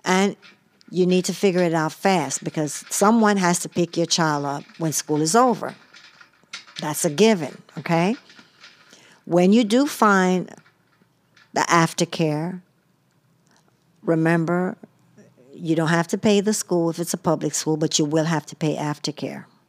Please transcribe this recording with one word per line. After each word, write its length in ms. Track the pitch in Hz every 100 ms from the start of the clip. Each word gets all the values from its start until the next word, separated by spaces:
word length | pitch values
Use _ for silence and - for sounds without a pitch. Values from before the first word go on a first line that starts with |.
And 320 | - 185 202 - - _ _ _ _
you 140 | 170 180
need 200 | 180 180
to 80 |
figure 300 | 175 202 175
it 100 | 175
out 200 | 165 156
fast, 500 | - 196 185 135 -
because 400 | - 165 151 - -
someone 480 | - 202 226 208 202
has 220 | 175 170
to 100 | 165
pick 260 | - 170 175
your 100 | 165
child 400 | - 160 147 143
up 180 | 143 - -
when 140 | 165
school 300 | 139 - 151
is 140 | 160 226
over. 400 | 254 202 - - _ - - _ - _ _ - - -
That's 240 | 156 147 170
a 40 |
given, 520 | 147 220 202 135 - - -
okay? 380 | 143 165 180 269 _ - _ _ - _ _ - - _ -
When 260 | 170 180
you 120 | 220
do 240 | 214 240 285
find 680 | - 214 196 185 180 - - _ _ _ _ _ _ _ _ _
the 80 | -
aftercare, 1000 | - 165 165 - 165 - 160 147 170 180 _ _ _ _ _ _ _ _ _ _ _ _ _ _
remember 760 | - 160 160 170 160 175 185 - - _ _ _ _ _ - -
you 200 | 170 160
don't 120 | 160
have 200 | 170 170
to 80 | 196
pay 240 | 220 202
the 120 | 196
school 360 | 214 - 175 165
if 100 | 165
it's 140 | 170
a 40 | 165
public 360 | 175 151 151
school, 240 | - - 156
but 200 | 156 -
you 80 | 151
will 200 | 160 156
have 200 | 160 -
to 80 | -
pay 200 | 156 -
aftercare. 720 | 147 147 - - 131 139 - _